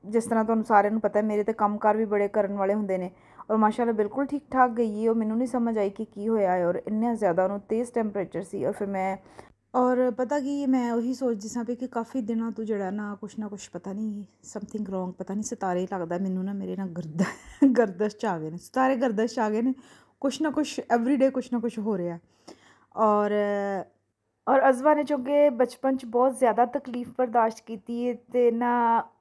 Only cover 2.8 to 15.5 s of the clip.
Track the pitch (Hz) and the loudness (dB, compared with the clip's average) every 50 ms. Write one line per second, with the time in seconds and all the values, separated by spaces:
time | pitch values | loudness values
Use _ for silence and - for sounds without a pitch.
2.8 | 214 190 190 185 180 180 - _ _ - - - - _ 214 220 214 214 214 - | 0 -2 -2 -4 -4 -6 -10 _ _ -20 -20 -20 -6 _ 2 4 4 2 2 2
3.8 | 247 233 226 214 214 208 - 262 285 269 294 285 - _ - 262 254 247 226 226 | 0 0 0 0 0 -2 0 -4 -4 -2 -4 -8 -8 _ 4 4 4 4 4 0
4.8 | 240 220 208 208 220 226 226 226 220 214 220 233 254 247 240 254 233 233 226 214 | -2 -2 -2 -2 0 0 2 2 0 0 0 -2 -2 -2 -2 -2 0 0 0 0
5.8 | 202 196 208 - 220 - _ 202 202 220 226 220 202 185 180 185 175 170 175 - | 0 -2 -2 -6 -10 -10 _ -8 -4 -2 0 2 2 2 2 2 2 0 0 -2
6.8 | - - 214 214 220 240 233 214 208 190 170 185 185 185 202 202 202 _ 214 226 | -4 -4 -4 -2 0 -2 -2 0 0 0 2 2 2 0 0 -4 -6 _ -2 -2
7.8 | 247 240 - 240 226 214 202 208 185 175 - 170 190 180 - 196 131 127 208 - | -2 -2 -2 -2 -2 -2 -2 -4 -6 -4 -6 -10 -8 -8 -8 -4 -4 -4 -2 -4
8.8 | 208 196 196 190 190 190 190 196 _ - - - - - - _ _ _ - 262 | -6 -4 -4 -2 -2 -4 -4 -6 _ -20 -20 -20 -20 -20 -20 _ _ _ 0 0
9.8 | 254 247 254 247 254 254 240 247 254 226 294 294 262 277 285 285 285 262 262 262 | 2 2 2 2 0 0 0 -2 -4 -2 -2 -2 -2 -2 -4 -2 0 2 2 2
10.8 | 240 240 233 233 233 247 262 254 269 247 233 202 202 220 - 240 233 214 247 240 | 2 0 -2 -2 -2 -2 -4 -2 -2 -2 -2 -4 -6 -8 -6 -6 -6 -6 -6 -8
11.8 | 254 254 - 233 226 226 - 220 208 202 233 226 226 226 220 - 220 208 226 202 | -8 -6 -6 -6 -8 -6 -6 -6 -4 -2 -4 -4 -4 -4 -6 -8 -4 -4 -4 -4
12.8 | 196 185 202 208 208 208 208 196 - 208 - - 214 208 202 196 - - _ 180 | -2 -4 -6 -6 -6 -8 -10 -10 -12 -14 -10 -10 -10 -10 -10 -12 -16 -14 _ -12
13.8 | - 196 190 208 220 220 208 202 202 - _ _ _ - - 208 208 214 - 214 | -10 -8 -8 -6 -6 -6 -8 -8 -12 -14 _ _ _ -14 -12 -12 -12 -10 -8 -8
14.8 | 214 190 190 190 185 185 180 _ 185 - 190 208 214 - | -6 -6 -4 -6 -6 -6 -8 _ -10 -8 -6 -6 -6 -6